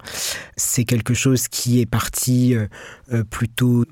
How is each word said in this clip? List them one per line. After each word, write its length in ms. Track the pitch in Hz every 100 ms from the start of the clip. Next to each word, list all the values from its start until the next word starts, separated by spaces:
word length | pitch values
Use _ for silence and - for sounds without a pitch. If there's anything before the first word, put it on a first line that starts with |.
| - - - - - -
C'est 280 | - -
quelque 300 | 117 120 110
chose 320 | 117 139 127 -
qui 340 | - 123 123
est 60 | 113
parti, 720 | 113 - - - 123 123 117
euh, 100 | 107 - - - -
euh, 100 | 117
plutôt, 640 | 104 - 117 - 123 120 117